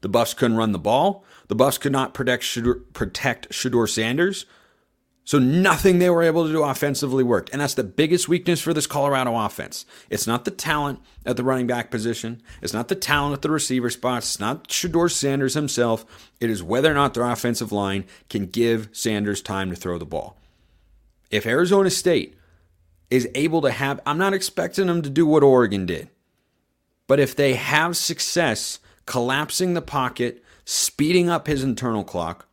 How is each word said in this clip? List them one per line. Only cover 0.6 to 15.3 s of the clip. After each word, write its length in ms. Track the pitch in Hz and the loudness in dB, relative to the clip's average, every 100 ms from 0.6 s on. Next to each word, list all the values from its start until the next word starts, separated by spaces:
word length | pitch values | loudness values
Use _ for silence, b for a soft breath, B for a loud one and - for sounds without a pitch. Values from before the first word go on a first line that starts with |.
| 113 | 0
the 60 | 92 | 0
ball. 460 | 82 123 175 196 b b b | 2 2 2 0 b b b
The 60 | |
Buffs 240 | 110 135 - | 2 2 2
could 140 | 143 | -2
not 220 | 135 131 | 0 -2
protect 280 | - 127 123 | -2 -2 -2
Shedeur, 400 | - 120 117 123 - | -2 -2 0 0 -4
protect 580 | - 101 - 135 117 - | -6 -6 -2 -4 -4 -8
Shedeur 380 | - 131 120 110 | -6 0 0 0
Sanders. 580 | - 110 135 180 190 - b b b b _ _ _ | 0 -2 0 0 -2 -12 b b b b _ _ _
So 140 | - 147 | 0 2
nothing 640 | 127 160 190 156 190 180 | 4 4 4 4 4 6
they 100 | 180 | 4
were 140 | 170 | 4
able 220 | 170 160 160 | 4 2 0
to 60 | |
do 120 | 156 | 0
offensively 580 | 147 131 143 139 143 131 | 0 0 -2 -2 0 2
worked. 280 | 123 104 - | 2 2 0
And 100 | 135 | -4
that's 140 | 143 | -2
the 100 | - | -2
biggest 440 | 104 - 156 175 175 | -4 0 2 2 2
weakness 320 | 175 - 165 | 0 0 -2
for 140 | - | 0
this 140 | 156 147 | -2 -2
Colorado 480 | 147 143 135 127 117 | 0 0 2 0 0
offense. 500 | 107 - - - - B B | -2 -6 -12 -12 -16 B B
It's 160 | - - | -6 -2
not 180 | 120 | -2
the 60 | 202 | -2
talent 480 | 196 160 151 143 131 b b | -8 -4 -2 -2 -8 b b
at 120 | - 127 | -6 -2
the 80 | |
running 240 | 131 131 123 | -2 0 -2
back 240 | 120 113 | -2 -4
position. 500 | 117 113 113 113 117 B B | -4 -4 -6 -8 -12 B B
It's 120 | - | -6
not 160 | 110 120 | -6 -4
the 80 | 190 | -4
talent 380 | - 147 143 | 0 0 0
at 80 | 139 | -4
the 80 | 151 | -2
receiver 380 | 151 - 127 120 | -2 0 -2 -2
spots. 420 | 113 127 123 - | -2 -2 -2 -4
It's 100 | - | -4
not 260 | 101 147 - | -4 -6 -6
Shedeur 420 | - 190 165 170 | -4 -2 0 0
Sanders 460 | - 139 | 0 -2